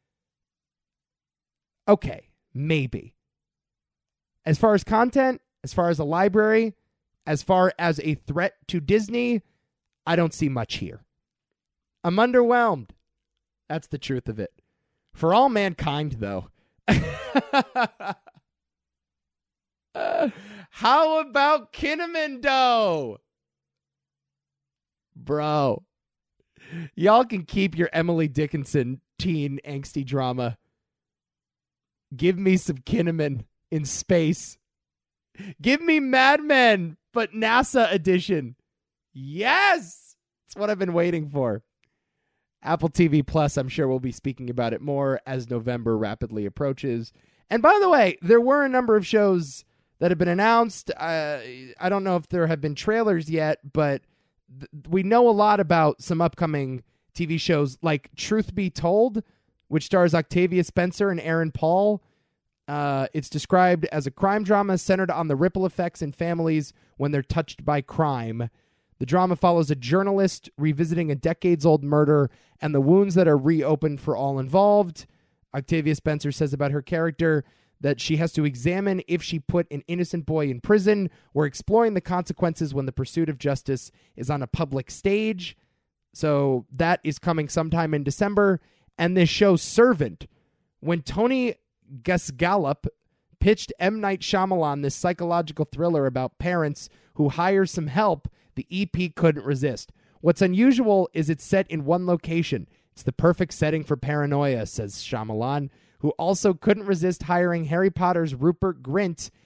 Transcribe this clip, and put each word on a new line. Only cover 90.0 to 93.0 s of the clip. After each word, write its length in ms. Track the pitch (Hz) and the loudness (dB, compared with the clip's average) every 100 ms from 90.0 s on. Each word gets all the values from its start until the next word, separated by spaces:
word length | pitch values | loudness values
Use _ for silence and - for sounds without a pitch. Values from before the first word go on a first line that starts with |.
| 127 82 - _ _ _ _ _ | -2 -6 -18 _ _ _ _ _
when 220 | 147 170 | -4 -4
Tony 540 | - 147 240 262 247 - _ _ _ 131 | -4 0 0 0 -2 -6 _ _ _ -10
Gasgallop 840 | 113 180 - 127 170 196 143 143 - - | -4 -2 -4 -4 0 0 0 -4 -8 -12